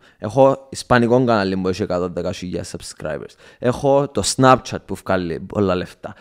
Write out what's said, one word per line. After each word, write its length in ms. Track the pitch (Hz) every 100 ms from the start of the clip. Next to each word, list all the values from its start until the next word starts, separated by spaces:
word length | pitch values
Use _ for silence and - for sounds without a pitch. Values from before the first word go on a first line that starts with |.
| _ -
Έχω 480 | 104 131 135 135 -
ισπανικό 540 | - - 123 117 123
κανάλι 320 | 123 110 98 95
που 120 | 92
έχει 140 | 92
εκατόν 300 | 95 90 90
δέκα 200 | 87 87
χιλιάδες 420 | 90 92 87 90 85
subscribers. 560 | - - 78 71 - _ - -
Έχω 500 | 123 117 139 139 143
το 140 | 104 98 -
Snapchat 420 | 131 127 - 104
που 100 | -
βγάλει 460 | 98 - 92 87 71
πολλά 340 | - 104 95
λεφτά. 400 | 90 87 - 78 -